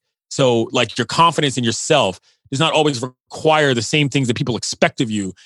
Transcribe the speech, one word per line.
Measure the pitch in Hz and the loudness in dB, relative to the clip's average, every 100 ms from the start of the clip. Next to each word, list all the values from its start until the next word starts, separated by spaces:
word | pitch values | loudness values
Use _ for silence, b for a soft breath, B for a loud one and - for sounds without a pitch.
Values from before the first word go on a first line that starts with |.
| _ _ - | _ _ -10
So, | - 131 117 113 | -2 2 2 0
like, | 127 117 - | -2 -2 -4
your | 117 | -2
confidence | - 170 165 147 127 | 2 2 2 -2 -2
in | 117 | -2
yourself | 113 - 151 101 92 _ _ - | -2 2 2 2 -2 _ _ -8
does | 135 | -2
not | 160 | 0
always | 143 151 123 | 2 2 0
require | 127 - _ - 156 156 143 | -6 -12 _ -2 2 4 4
the | 120 | 2
same | 113 156 143 | 0 0 0
things | 143 123 | 0 0
that | 123 | -2
people | 139 110 | -2 -4
expect | - - 170 - | -4 0 0 0
of | 120 | -4
you | 107 95 - | -4 -6 -10